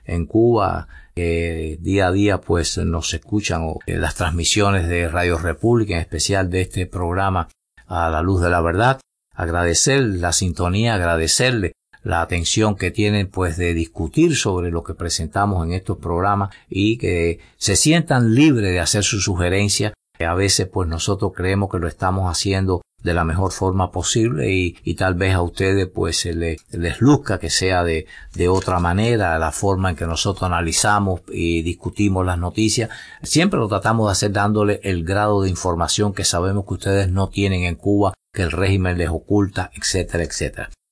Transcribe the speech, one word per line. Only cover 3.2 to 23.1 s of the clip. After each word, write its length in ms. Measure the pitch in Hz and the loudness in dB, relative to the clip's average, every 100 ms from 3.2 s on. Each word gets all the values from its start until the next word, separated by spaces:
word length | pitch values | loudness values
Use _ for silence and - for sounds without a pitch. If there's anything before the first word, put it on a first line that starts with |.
| - 104 101 85 | -4 -4 -2 -2
o, 140 | 82 82 - | -4 -6 -6
eh, 100 | 85 | -4
las 180 | 82 | -2
transmisiones 760 | - 87 85 85 107 101 98 85 | -2 -2 0 0 2 2 2 0
de 200 | 87 85 | 0 0
Radio 300 | 87 90 85 | 0 0 0
República, 560 | 85 80 113 120 101 | -2 0 2 2 2
en 60 | 85 | -2
especial 500 | 80 76 - 98 92 | -4 -4 0 0 0
de 100 | 92 | 0
este 240 | 90 - 90 | -2 -4 -4
programa 600 | 95 87 90 98 92 85 _ _ _ - | -4 -4 -2 0 -2 -4 _ _ _ -8
A 240 | 87 82 | -2 0
la 120 | 78 | 0
Luz 180 | 87 95 | 0 2
de 100 | 87 | 2
la 100 | 87 | 2
Verdad. 400 | 82 90 123 135 _ _ _ | 2 2 2 0 _ _ _
Agradecer 680 | - 85 85 87 80 - 139 | -8 -4 0 2 2 2 2
la 300 | 120 90 85 | 2 0 0
sintonía, 600 | - 95 82 87 98 117 | 0 -2 0 0 2 2
agradecerle 800 | 104 87 82 82 - 127 120 85 - _ - | 2 2 2 2 2 2 0 -2 -6 _ -12
la 200 | - 85 | -4 -2
atención 540 | 82 87 82 110 110 101 | 0 -2 0 2 2 2
que 140 | 90 | -2
tienen, 380 | - 104 104 95 | 0 2 2 0
pues, 280 | - 90 80 | -2 -2 0
de 180 | 87 | 0
discutir 600 | 82 82 - 80 143 170 143 | 0 -2 -4 -2 2 2 2
sobre 340 | 107 90 87 | 0 0 -2
lo 140 | 85 | -4
que 100 | - | -6
presentamos 720 | 85 85 - 78 98 101 90 82 | -8 -6 -4 -4 0 0 0 -2
en 60 | |
estos 260 | 90 - 87 | -4 -4 -6
programas 560 | 80 85 98 101 98 - - | -2 -2 0 0 -2 -8 -8
y 280 | 95 104 120 | 0 0 0
que 440 | - 87 85 85 - - | 0 0 0 -2 -10 -6
se 200 | - 95 | -2 2
sientan 580 | 151 165 - 131 117 | 4 2 2 2 4
libres 360 | 117 156 123 98 | 6 6 6 2
de 100 | 90 | 0
hacer 220 | 82 104 | 0 0
su 180 | 101 104 | 0 0
sugerencia. 720 | 104 90 87 95 101 - 107 - _ - | -2 0 0 2 0 0 -2 -6 _ -6
A 160 | 85 | -2
veces, 340 | 87 98 95 92 | 0 2 0 -2
pues, 200 | 101 87 | -2 -4
nosotros 440 | 82 - 98 98 | -2 -2 -2 -2
creemos 360 | - 90 98 98 | -2 -2 0 -2
que 80 | 90 | -2
lo 100 | 82 | -4
estamos 420 | - 92 95 92 | -2 -2 0 -2
haciendo 520 | 85 101 95 95 90 - _ | -2 -2 0 0 -2 -4 _
de 120 | 87 | -2